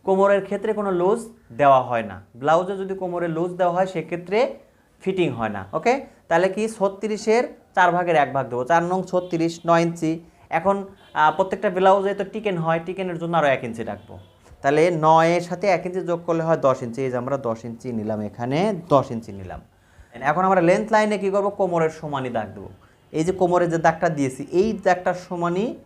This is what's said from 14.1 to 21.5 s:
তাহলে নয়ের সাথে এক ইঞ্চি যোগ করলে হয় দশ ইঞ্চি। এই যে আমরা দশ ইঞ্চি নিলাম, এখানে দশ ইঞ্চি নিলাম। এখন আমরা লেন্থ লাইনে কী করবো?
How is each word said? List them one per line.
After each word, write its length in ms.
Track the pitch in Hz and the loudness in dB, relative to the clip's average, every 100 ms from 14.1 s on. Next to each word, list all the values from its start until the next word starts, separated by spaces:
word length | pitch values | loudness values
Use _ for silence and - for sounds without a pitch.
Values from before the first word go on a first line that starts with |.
| 95 - _ - - | -20 -20 _ -20 -4
তাহলে 200 | 135 151 175 170 156 | 0 4 2 4 4
নয়ের 360 | 160 165 175 170 | 6 6 2 -2
সাথে 180 | 175 202 170 | -4 0 0
এক 80 | 170 | -2
ইঞ্চি 140 | 185 170 | -6 -4
যোগ 100 | 170 170 | -4 -2
করলে 160 | 165 | -2
হয় 140 | 165 160 | 0 2
দশ 220 | 143 127 | 2 0
ইঞ্চি। 180 | 120 117 135 | -4 -4 -4
এই 40 | |
যে 60 | 123 | -4
আমরা 140 | 127 139 | -4 -4
দশ 240 | 117 113 | -4 -6
ইঞ্চি 240 | 120 113 131 | -8 -12 -8
নিলাম, 260 | 113 107 107 | -6 -4 -4
এখানে 380 | 104 95 120 143 214 180 - | -6 -6 -4 0 0 -4 2
দশ 180 | 143 120 | 2 2
ইঞ্চি 180 | 113 110 | -8 -10
নিলাম। 280 | 98 90 80 - _ _ - - 120 135 | -14 -12 -14 -16 _ _ -20 -20 -4 2
এখন 120 | 156 190 | 4 6
আমরা 120 | 190 | 4
লেন্থ 280 | 170 196 214 | 6 4 4
লাইনে 220 | 220 214 208 | 2 4 0
কী 100 | 196 | 0
করবো? 200 | 196 202 | 0 0